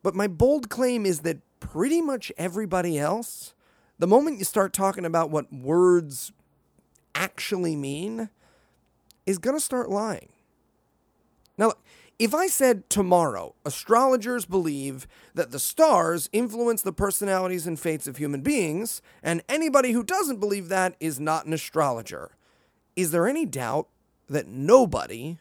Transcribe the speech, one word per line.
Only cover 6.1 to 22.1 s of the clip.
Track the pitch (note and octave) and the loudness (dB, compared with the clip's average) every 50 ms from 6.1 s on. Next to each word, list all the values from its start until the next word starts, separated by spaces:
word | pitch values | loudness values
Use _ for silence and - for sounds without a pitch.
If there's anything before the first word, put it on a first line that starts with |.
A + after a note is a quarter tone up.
| C3+ B2 - - _ _ _ _ _ _ _ _ _ _ _ _ _ _ _ _ _ | -12 -12 -12 -14 _ _ _ _ _ _ _ _ _ _ _ _ _ _ _ _ _
actually | C#3+ F3+ F#3 _ - - - G#3 F#3 F3+ E3 D#3+ | -4 -4 -4 _ -10 -6 -4 -4 -2 -2 -2 -2
mean, | D3 C#3 C#3 C#3 D3+ F3 G#3 A3+ A3+ A3+ G#3 _ _ _ _ _ _ _ _ _ _ _ _ _ _ _ _ _ _ _ | -4 -4 -6 -6 -6 -6 -8 -6 -8 -10 -10 _ _ _ _ _ _ _ _ _ _ _ _ _ _ _ _ _ _ _
is | - G3 | -4 -4
gonna | F3+ - A#3+ C4+ D#4 | -2 0 -2 -2 -2
start | - - C4+ B3+ A#3+ - | -2 -4 -2 -4 -2 -2
lying. | F#3+ G3+ A3 A3 F#3 - - - _ _ _ _ _ _ _ _ _ _ _ _ _ _ _ _ _ _ _ _ _ _ _ _ _ - | -2 -2 -2 -4 -6 -8 -10 -16 _ _ _ _ _ _ _ _ _ _ _ _ _ _ _ _ _ _ _ _ _ _ _ _ _ 2
Now, | G#3 | 2
look, | A3+ - _ _ _ - _ _ _ _ _ | 2 2 _ _ _ -20 _ _ _ _ _
if | A3+ G#3+ A3+ | -2 0 2
I | D#4 F#4 F#4+ | 2 0 0
said | - - C4+ B3+ A#3+ G3 - _ | 2 4 4 4 4 2 0 _
tomorrow, | - G3+ G3 F3+ F3+ F3 E3+ D3 A2 F#2 E2 C#2 - _ _ | 0 0 2 4 4 4 4 2 0 -4 -8 -10 -14 _ _
astrologers | D3 C#3 - - - A3 A#3 C4 C4+ C4 B3 G3+ A#3+ B3 B3 F#3+ | -8 -8 -8 0 4 4 6 6 6 4 2 2 -2 -4 -4 -4
believe | F3 F3+ F#3+ F3 D#3+ D3 C#3 C3+ C#3 C3+ C3+ B2+ - _ - - - _ | -2 -2 0 0 0 -4 -4 -6 -8 -10 -10 -14 -18 _ -20 -20 -12 _
that | G3 D#3+ B2 | -4 -4 -4
the | A#2+ C3+ | -4 -6
stars | - - - - D#4 D#4 C4 F#3 E3 E3 E3+ E3+ C#3+ - - | -6 -4 4 4 6 6 6 6 4 2 0 -2 -4 -2 -2
influence | G#3+ B3 A#3 G#3 A#3 A#3+ A#3 A#3 G#3+ - | -2 -2 0 -2 -2 0 0 0 0 -2
the | G3 E3 | -6 -2
personalities | - G3 G3+ F#3+ - G#3 G3 F#3+ F#3 F#3 F#3 F#3 F3+ D#3 | -2 -2 -2 0 -2 -2 0 0 0 0 -2 -4 -4 -4
and | F3+ E3 D3 | -6 -6 -4
fates | - E3+ D#3 D3 - | -2 -4 -4 -4 -6
of | C#3+ C3 B2+ | -10 -8 -6
human | D3 D3 C#3+ C#3 C3+ | -6 -4 -4 -4 -2
beings, | C4 D4+ C4 F#3+ D#3 D3+ F3 A3 A3+ - - _ _ _ _ - | 0 0 0 0 0 -2 -4 -4 -6 -8 -10 _ _ _ _ -4
and | D#3 E3+ E3 - - | -4 -4 -4 -2 -2
anybody | C4 D#4 D#4+ D#4 C4+ C#4+ B3+ B3+ A3+ | -2 -2 0 2 2 2 4 4 2
who | A#3+ A#3 | 0 0
doesn't | G#3 F#4 F#4+ G4 D4 C4 G3+ | 0 -2 -2 0 -2 -2 -2
believe | G3 G#3 G3+ G3+ F#3 E3 | -2 -2 -2 -4 -4 -2
that | F#3+ F#3+ F#3 F3+ F3+ _ | 0 0 0 0 -2 _
is | - D#3+ D3 B2+ | -6 -6 -4 -4
not | D3 D#3 D#3 D#3+ - | -2 -2 -2 -2 -2
an | D3+ D#3+ | -4 -6
astrologer, | D#3 - - - D#3 D3+ C#3 B2 A2+ A2 - | -6 -6 -4 0 0 2 2 0 -4 -8 -12